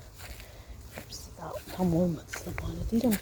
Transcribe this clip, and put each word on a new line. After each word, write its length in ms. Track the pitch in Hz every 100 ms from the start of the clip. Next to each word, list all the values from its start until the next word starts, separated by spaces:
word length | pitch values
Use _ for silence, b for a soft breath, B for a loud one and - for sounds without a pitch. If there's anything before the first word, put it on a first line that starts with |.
| - - - B B B B B -
Hepsi 280 | - - - - -
daha 140 | 160 - - -
tam 200 | 180 165
olmadı 280 | 180 151 - -
zamanı 460 | - - 165 165 -
değil 120 | 226 247
ama 80 | 196